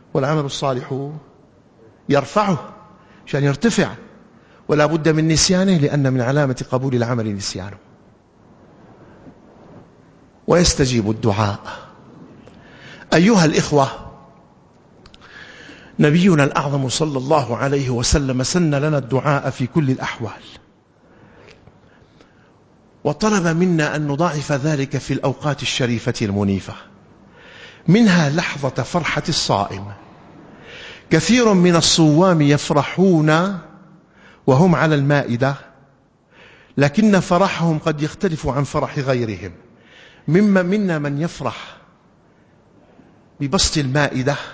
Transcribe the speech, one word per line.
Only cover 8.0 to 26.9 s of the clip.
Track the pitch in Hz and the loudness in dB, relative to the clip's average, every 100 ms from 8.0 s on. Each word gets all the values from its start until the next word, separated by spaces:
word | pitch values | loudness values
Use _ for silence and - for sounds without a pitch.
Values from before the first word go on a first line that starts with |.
| _ _ _ _ _ - - - - - - - - - - - - - - - _ _ _ _ - | _ _ _ _ _ -20 -20 -20 -20 -20 -20 -20 -20 -20 -20 -20 -20 -20 -20 -20 _ _ _ _ 0
ويستجيب | 165 170 - 131 120 104 | 2 2 2 0 0 0
الدعاء. | 110 117 101 104 98 - - - - - - - - - - - - - - - | 0 0 0 -2 -4 -12 -18 -18 -20 -20 -20 -20 -20 -20 -20 -20 -20 -20 -20 -2
أيها | 160 185 214 156 | 2 4 6 4
الإخوة، | 160 151 147 135 - - - - - _ _ _ _ _ _ - - - - - - - - - - | 2 0 2 0 -2 -16 -20 -20 -20 _ _ _ _ _ _ -20 -20 -20 -20 -20 -20 -20 -20 -12 0
نبينا | 151 160 190 156 | 2 4 4 4
الأعظم | 139 - 143 139 135 | 2 0 -2 -2 -4
صلى | - 156 135 | -4 -4 -4
الله | 131 156 117 113 | 0 0 0 -4
عليه | 135 143 127 | -2 -2 -2
وسلم | 120 120 156 135 127 | -2 0 0 0 -2
سن | 127 180 165 143 | -2 0 0 0
لنا | 151 147 | 0 -2
الدعاء | 117 127 131 139 139 | -2 -2 0 -2 -2
في | - 127 | -4 -4
كل | 170 139 | 0 0
الأحوال، | 127 120 - 110 - - - _ _ _ _ _ _ - - - - - _ _ _ _ _ _ _ _ _ _ _ _ _ | -2 -6 -10 -12 -12 -20 -20 _ _ _ _ _ _ -20 -20 -20 -20 -20 _ _ _ _ _ _ _ _ _ _ _ _ _
وطلب | - 147 214 208 170 | -6 -2 0 2 2
منا | 165 185 165 151 147 | 2 2 2 0 -2
أن | 151 | -4
نضاعف | 139 175 147 139 | -2 -2 -2 -4
ذلك | 143 147 151 139 131 | -2 0 -2 -2 -4
في | - | -4
الأوقات | 135 143 123 151 139 | -2 -2 -4 -4 -4
الشريفة | 123 - 123 117 - - | -4 -2 -2 -2 -4 -2
المنيفة، | 110 101 101 98 - - - | -2 0 0 0 -4 -14 -20